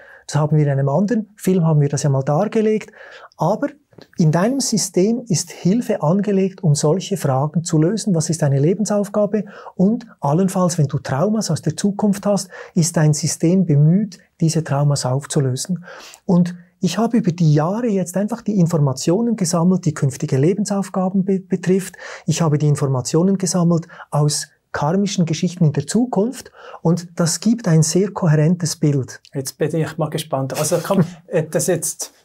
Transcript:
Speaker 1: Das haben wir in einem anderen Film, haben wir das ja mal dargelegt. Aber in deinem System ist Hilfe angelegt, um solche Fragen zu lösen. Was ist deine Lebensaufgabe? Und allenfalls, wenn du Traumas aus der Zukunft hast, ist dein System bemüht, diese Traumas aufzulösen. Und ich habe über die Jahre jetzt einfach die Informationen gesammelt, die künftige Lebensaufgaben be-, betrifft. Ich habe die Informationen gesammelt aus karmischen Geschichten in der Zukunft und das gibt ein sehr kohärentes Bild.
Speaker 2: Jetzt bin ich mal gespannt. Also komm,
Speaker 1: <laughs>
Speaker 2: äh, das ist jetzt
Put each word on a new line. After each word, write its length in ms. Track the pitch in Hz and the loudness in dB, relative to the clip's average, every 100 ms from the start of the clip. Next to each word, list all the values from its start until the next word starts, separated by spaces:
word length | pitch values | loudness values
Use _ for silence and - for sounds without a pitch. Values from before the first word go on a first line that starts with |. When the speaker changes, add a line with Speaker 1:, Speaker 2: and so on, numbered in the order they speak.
| - - - | -20 -20 -6
Speaker 1:
Das 100 | 147 | -2
haben 200 | 151 151 | 2 2
wir 80 | |
in 60 | 143 | 2
einem 180 | 135 139 | 2 0
anderen 400 | 147 202 226 208 - | 0 0 -2 -4 -6
Film, 280 | - 185 | 0 2
haben 160 | 160 151 | 2 2
wir 80 | 143 | 2
das 140 | 139 | 0
ja 80 | 147 | 0
mal 120 | 135 | 0
dargelegt. 680 | 135 147 208 226 220 214 - - - - - - | 0 0 0 0 0 0 -4 -18 -20 -20 -18 -4
Aber 320 | 156 196 285 - _ - - - | -2 0 -4 -8 _ -20 -8 0
in 140 | 156 | 2
deinem 260 | 170 208 269 | 2 0 0
System 640 | - 208 - 185 202 233 - | -2 -2 -2 0 2 0 -2
ist 240 | 170 - | -4 -4
Hilfe 500 | - 175 233 233 214 | -4 0 0 0 -2
angelegt, 600 | 151 196 202 196 190 190 | 0 0 0 0 0 0
um 100 | 160 | 0
solche 420 | 143 151 185 - 196 | 2 2 0 -2 -4
Fragen 460 | 139 131 151 170 | 0 0 0 -2
zu 160 | 165 160 | 0 2
lösen. 360 | 156 214 214 165 | 2 0 0 0
Was 120 | 156 | 0
ist 140 | 160 | -2
deine 160 | 143 139 | 0 2
Lebensaufgabe? 880 | 151 208 208 208 202 208 202 214 - - - - | 2 0 0 -2 -2 0 0 -2 -6 -12 -10 0
Und 300 | 190 240 - - | 0 0 -6 -6
allenfalls, 560 | 143 156 190 185 180 175 | 0 2 2 0 0 0
wenn 100 | 143 | 0
du 100 | 143 | -2
Traumas 540 | - 135 196 220 - | -4 -2 0 0 -2
aus 100 | - | -2
der 140 | 160 151 | -4 -2
Zukunft 500 | 202 202 214 190 208 | -2 0 0 0 0
hast, 240 | 196 - - - | -2 -4 -14 -6
ist 220 | - 160 180 | -2 0 2
dein 180 | 151 | 2
System 500 | 151 151 - 165 190 | 2 -2 0 2 2
bemüht, 540 | 165 143 151 185 214 - _ - | 4 4 4 4 0 -8 _ -2
diese 240 | 160 160 | 0 0
Traumas 420 | 156 139 147 143 127 | 0 0 2 0 0
aufzulösen. 800 | 131 - 156 131 127 - 170 - - - - - | -4 -2 -2 0 -2 -4 -8 -8 -20 -20 -10 0
Und 300 | 175 175 - - _ | 2 2 -2 -18 _
ich 140 | 185 180 | -4 -2
habe 180 | 226 233 | 0 0
über 160 | 185 | 0
die 220 | 170 160 | 2 4
Jahre 320 | 151 156 214 247 | 4 2 -2 -2
jetzt 280 | 196 175 | -2 -2
einfach 280 | 185 208 233 | -4 -4 -4
die 180 | - 208 | -2 0
Informationen 760 | 165 170 143 127 - 185 233 220 | 2 2 0 0 0 0 0 0
gesammelt, 500 | 175 175 170 185 160 | 0 2 2 2 0
die 80 | |
künftige 420 | 151 139 - 151 131 | 0 -2 -2 -2 2
Lebensaufgaben 880 | 151 202 196 196 190 196 185 190 | 2 0 -2 -2 -4 -2 0 0
be-, 160 | 185 190 | 0 -2
betrifft. 560 | 190 190 180 190 185 - - - - | -2 -4 0 0 -2 -12 -18 -8 -4
Ich 160 | 156 | 0
habe 160 | 165 143 | 0 2
die 100 | 147 | 2
Informationen 680 | 147 143 131 123 160 185 190 | 2 0 -2 0 2 2 2
gesammelt 500 | 190 185 170 165 - - - | 0 2 2 2 -2 -14 -4
aus 380 | 151 147 - - _ _ | 0 0 0 -8 _ _
karmischen 540 | - 143 190 202 - | -4 -2 0 0 0
Geschichten 400 | 160 156 180 175 | -2 -2 -4 0
in 80 | 156 | 0
der 140 | 147 - | 0 0
Zukunft 680 | 214 254 190 226 - - - - - | 0 0 0 -2 -4 -16 -20 -20 -4
und 260 | 165 175 - - | 0 0 -2 -2
das 220 | 165 - | -2 0
gibt 280 | 214 233 180 | 0 0 2
ein 140 | 160 | 2
sehr 280 | 156 180 196 | 4 2 0
kohärentes 680 | - 170 151 151 180 156 - | 0 2 4 4 2 -2 -2
Bild. 460 | 151 139 113 - _ | 0 0 -2 -10 _
Speaker 2:
Jetzt 240 | 143 131 - | -10 -8 -4
bin 180 | 151 | -2
ich 220 | 160 156 - | -2 -4 -4
mal 140 | 151 | -6
gespannt. 480 | 156 - 135 135 139 | -6 -6 -6 -4 -4
Also 200 | 156 170 | -2 -2
komm, 200 | - 196 160 - | 0 0 0 -4
Speaker 1:
<laughs> 100 | - | -6
Speaker 2:
äh, 180 | 175 | -4
das 180 | 151 175 | -2 -2
ist 60 | - | 0
jetzt 440 | 165 - - - _ | -2 -4 -10 -14 _